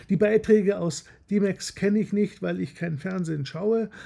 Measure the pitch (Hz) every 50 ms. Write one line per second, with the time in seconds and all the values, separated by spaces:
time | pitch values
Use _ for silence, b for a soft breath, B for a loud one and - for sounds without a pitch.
0 | B B 196 160 214 208 220 214 214 - 214 214 190 196 196 185 170 170 - -
1 | - B B B B - 101 104 139 98 - - - - - - 190 202 208 220
2 | 208 - 202 202 208 202 - - 185 175 175 185 180 - - - 170 170 160 135
3 | - 185 185 190 175 160 160 147 135 - - 160 196 214 226 226 220 - B B
4 | B